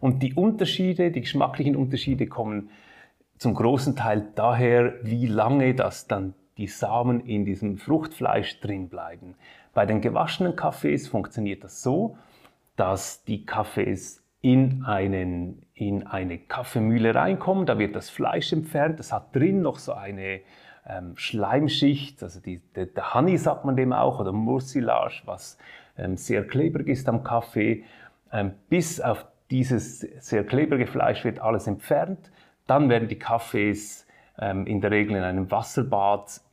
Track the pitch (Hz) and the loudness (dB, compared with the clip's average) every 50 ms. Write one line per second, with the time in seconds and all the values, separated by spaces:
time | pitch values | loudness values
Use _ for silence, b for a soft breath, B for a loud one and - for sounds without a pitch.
0 | - 131 127 131 131 127 131 151 185 220 220 214 196 160 - - 185 185 180 165 | 4 2 2 4 2 0 2 4 4 4 4 2 0 0 0 0 0 0 2 2
1 | 180 175 165 131 113 - - 143 143 127 - - 147 143 139 139 135 131 135 127 | 2 2 2 -2 -6 -2 0 2 2 2 2 0 2 2 2 2 2 0 -2 -4
2 | - - 135 127 131 - - - 117 107 107 104 101 B B B B B B B | -2 -2 0 0 0 -4 -4 -6 -4 -4 -4 -6 -6 B B B B B B B
3 | B B B B B _ _ _ - 127 104 - 113 113 139 135 131 147 131 - | B B B B B _ _ _ 0 0 0 4 4 4 4 4 2 0 -2 0
4 | 123 117 107 104 104 - - - 107 123 120 117 123 120 120 120 120 123 - - | 0 2 2 0 0 -4 -4 2 2 4 4 4 4 6 6 6 4 4 0 -4
5 | 120 110 113 120 123 120 104 107 107 113 135 143 135 127 127 131 101 98 - - | -6 -4 -2 0 0 2 2 2 2 4 4 4 6 4 4 4 2 0 -2 -6
6 | - _ 110 101 95 95 95 _ _ _ _ - 104 92 - - - 101 107 117 | -6 _ -2 -2 -2 -4 -8 _ _ _ _ -8 -8 -8 -6 -4 -4 0 0 2
7 | 123 123 123 120 117 120 107 104 104 104 95 90 - 104 98 95 - - 147 160 | 2 2 2 0 0 -2 -2 -2 0 0 -2 -2 -2 -4 -4 -4 -2 0 0 0
8 | 156 160 - - 123 - 107 104 101 - - _ - 101 101 95 92 87 - - | 0 -2 -8 -4 -2 0 2 0 0 -2 -8 _ -8 -8 -6 -6 -8 -10 -10 -12
9 | 82 85 85 87 - 92 92 B B B B B B B B 104 104 101 110 107 | -12 -12 -14 -16 -18 -20 -20 B B B B B B B B 0 2 2 2 2
10 | 104 120 113 - 170 160 - - 185 180 165 170 - 160 - - - 147 143 139 | 2 0 2 2 0 0 0 -2 0 -2 0 0 -2 -4 -4 0 0 0 0 0
11 | 139 - - 113 92 - - - 107 101 98 95 - 95 - - - 127 131 165 | -2 -2 -4 -4 -4 -4 -6 -6 -4 -4 -6 -8 -12 -18 -16 -6 -2 0 0 0
12 | 208 233 B B B B B B B B B B B _ _ - 104 92 95 95 | 0 -2 B B B B B B B B B B B _ _ 0 0 0 0 -2
13 | - - - - _ - 117 104 - - - 110 107 - - - 101 107 101 95 | -4 -8 -12 -14 _ -6 -6 -6 -6 -6 -2 -2 -2 -2 0 -2 0 0 -2 -4
14 | - - - - _ _ _ _ - 131 127 131 131 131 131 131 131 123 104 98 | -6 -12 -18 -20 _ _ _ _ 4 6 6 6 6 4 2 -2 -2 -2 0 0
15 | 95 101 98 92 92 90 90 87 87 90 90 - - _ _ - 110 101 101 101 | 2 0 0 0 -2 -2 -2 -4 -6 -6 -10 -14 -18 _ _ -6 -4 -2 -2 -2
16 | 98 - - 98 92 90 85 - - _ - - 123 - - 123 107 110 113 117 | -4 -6 -6 -6 -6 -6 -8 -8 -10 _ -8 -8 -8 -4 -2 0 2 2 2 4
17 | 113 113 110 123 135 180 196 - - - 190 196 185 147 120 107 104 101 104 90 | 4 4 4 4 2 2 0 0 0 0 0 2 2 0 2 2 0 -2 -2 -6
18 | - - - - 175 - - 170 - - - 156 156 160 - 151 143 160 160 160 | -10 -12 -8 -4 -2 -2 0 -2 -2 -2 -2 -2 -2 -2 0 0 0 0 0 -4
19 | 156 - - - - - - 135 131 180 196 196 180 147 123 - - - - 101 | -8 -6 -6 -8 -8 -2 0 2 2 4 4 2 2 0 -2 -4 -6 -8 -8 -8
20 | 101 98 101 98 95 95 95 95 95 B B B B B B B B - - 95 | -8 -12 -10 -8 -6 -6 -6 -6 -8 B B B B B B B B -12 -12 -10
21 | 90 87 82 - - - - 110 101 95 113 139 147 143 - - - 139 143 143 | -10 -12 -12 -10 -10 -6 -4 -2 0 2 2 2 2 2 0 2 4 4 2 2
22 | 143 - - _ - 92 87 92 - - 90 87 _ _ _ - 92 87 - - | -2 -8 -12 _ -14 -12 -12 -14 -12 -12 -12 -12 _ _ _ -6 -6 -6 -6 -6
23 | - - - 123 139 180 190 165 - 160 147 - - 143 131 123 131 127 127 - | -6 0 2 2 4 4 4 2 2 2 0 0 -2 0 2 2 2 2 2 2
24 | 123 131 127 - 104 95 95 107 110 113 127 135 131 131 - - - - 120 - | 2 2 2 0 -4 -2 -2 -2 0 0 0 -2 -2 -2 -4 -2 0 2 2 0
25 | - - - - - - 92 92 - - - B B B B B B B B - | 0 -2 -6 -10 -12 -12 -12 -12 -12 -18 -20 B B B B B B B B -8
26 | 92 95 92 90 - - 110 104 104 - - 131 151 165 - 139 139 147 143 123 | -6 -4 -4 -6 -4 -2 0 0 0 0 0 0 0 2 0 -2 -2 0 -2 0
27 | - - 117 117 - - 117 117 113 - - 113 104 110 113 110 B B B B | 0 0 -2 -2 -2 0 -2 -2 -2 -2 -2 0 2 2 2 0 B B B B
28 | B B B B B _ - 110 101 98 95 - _ _ - 175 165 165 - - | B B B B B _ -4 -2 -2 -2 -4 -8 _ _ 0 0 2 0 -4 -4
29 | - - 107 - - - _ _ _ _ - 127 127 127 131 110 101 - - - | -2 -2 -2 -2 -4 -18 _ _ _ _ 0 0 2 2 2 0 0 -4 -12 -12
30 | - - - - - - - 107 101 - - 127 151 156 147 135 120 107 - 131 | -14 -14 -14 -16 -8 -2 0 0 0 2 2 2 2 4 2 2 0 0 0 2
31 | - - 110 - - 117 110 - - 110 117 104 - - 101 101 - - 151 143 | 2 2 2 2 -2 -4 -4 -2 0 0 0 0 0 -2 -6 -6 -2 0 2 2
32 | 165 165 190 - - - b b b b b b b - 127 139 147 135 120 117 | 2 0 -4 -10 -12 -20 b b b b b b b 2 4 4 6 6 4 4
33 | 113 107 113 - - - 117 117 - - - 113 104 104 101 104 - - - - | 2 0 -6 -8 -4 -2 -2 -2 -2 -2 -2 0 2 2 0 -2 -4 -12 -16 -18
34 | - b b b b b b - 107 101 98 98 92 - 110 101 98 104 104 104 | -20 b b b b b b -8 -6 -4 -2 -4 -2 -2 -2 0 0 2 2 2
35 | 104 104 107 98 92 92 92 95 95 92 - 104 117 - - - 123 135 123 101 | 2 2 0 -2 0 0 -2 -2 -2 0 0 -2 -2 -2 -2 -4 -2 0 0 2
36 | 98 101 101 101 - - - - _ _ | 2 2 2 0 -2 -10 -18 -20 _ _